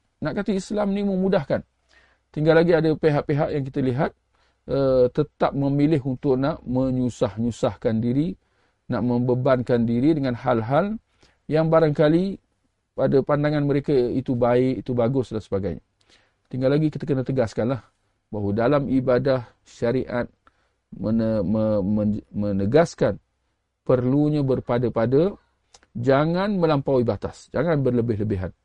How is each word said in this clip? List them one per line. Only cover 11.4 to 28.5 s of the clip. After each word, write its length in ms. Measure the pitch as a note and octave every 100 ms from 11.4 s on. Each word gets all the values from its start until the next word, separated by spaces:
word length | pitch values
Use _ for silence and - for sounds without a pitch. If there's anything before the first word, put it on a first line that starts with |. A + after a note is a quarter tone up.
| -
yang 160 | D3+ D#3+
barangkali 720 | D#3+ D#3+ D3 D3+ E3 G3 F#3+ _ _ _ _ _ -
pada 240 | C3+ C3+
pandangan 480 | B2+ D3 D3 D3+ C#3+
mereka 240 | C#3+ C#3+
itu 400 | C#3 B2 G2+ C3
baik, 560 | B2 A#2+ B2 C3 A#2 -
itu 80 | B2
bagus 400 | A#2 C3+ B2 A2
dan 80 |
sebagainya. 400 | - G2 F#2+ D2+ _ _ _ _ _ _ _
Tinggal 320 | B2+ C3 D3
lagi 80 | D#3
kita 160 | D3+
kena 240 | C#3 C#3 B2
tegaskanlah 560 | C3 A2+ - A2 A2 - _ _ _ -
bahawa 240 | G#2 G2+ G#2
dalam 320 | A#2 D3 C#3
ibadah 640 | C3 B2+ B2 C3 C3 A#2 _ _
syariat 560 | - A#2 B2+ - A#2+ A#2+ _ _ _ _ _ - -
mene-, 480 | G#2+ A2+ A2 A2
me-, 400 | F2+ A2 A2 G#2+
men-, 400 | F#2+ G#2+ G#2+ G#2+ -
menegaskan 880 | - G#2 G2 G2 C#3+ E3+ - C3 G2 _ _ _ _ _ _
perlunya 560 | - B2+ B2 C#3+ D3+ D3+ C3+
berpada-pada, 880 | B2 - A#2+ B2 A2+ A2+ C3+ F3+ G#3+ _ _ _ _ _
jangan 640 | - A#2+ C3+ D#3 F3 G3+ G3
melampaui 480 | E3 D3 C#3 C3+
batas, 480 | A#2 G2+ G2 - -
jangan 320 | - D#3+ D3+
berlebih-lebihan. 720 | B2+ B2 A#2 G#2 G#2+ G2 F#2